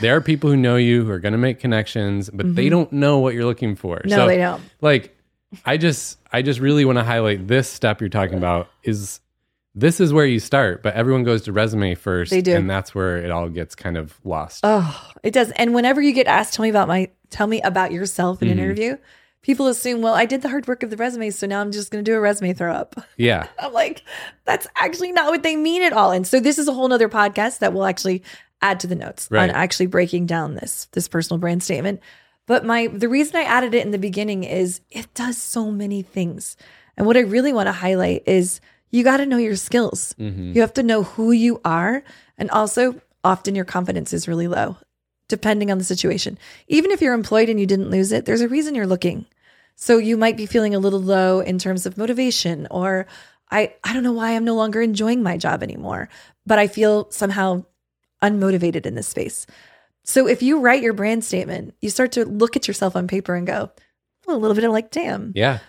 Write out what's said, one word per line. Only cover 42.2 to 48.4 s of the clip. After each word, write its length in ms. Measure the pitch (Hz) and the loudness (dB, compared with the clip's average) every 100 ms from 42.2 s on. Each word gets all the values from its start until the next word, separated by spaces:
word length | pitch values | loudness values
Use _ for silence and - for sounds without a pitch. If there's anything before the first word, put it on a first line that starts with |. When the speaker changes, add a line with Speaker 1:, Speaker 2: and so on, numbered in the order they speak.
| _ - | _ -8
Speaker 2:
And 140 | 214 | -2
also, 500 | 214 214 226 254 247 - _ | 0 0 2 0 -2 -12 _
often 300 | - 185 - | 0 0 -2
your 100 | 196 | -4
confidence 480 | 180 190 180 180 160 | -4 -4 -4 -4 -6
is 160 | 170 170 | -6 -4
really 180 | 165 170 | -4 -2
low, 280 | 175 - 185 _ _ _ _ - | -2 -4 -6 _ _ _ _ -8
depending 420 | 214 214 208 208 | -4 0 0 0
on 80 | 190 | -2
the 60 | |
situation. 540 | 185 180 - - - - - - - | -2 -2 -2 -2 -4 -10 -18 -20 0
Even 220 | 302 359 | 2 2
if 100 | 392 | 2
you're 140 | 294 | 2
employed 340 | 240 208 214 226 | 0 2 2 2
and 100 | 220 | 2
you 60 | 196 | 0
didn't 240 | 196 190 | 0 0
lose 220 | 190 190 | 0 0
it, 140 | 220 233 | 0 0
there's 160 | 226 | 0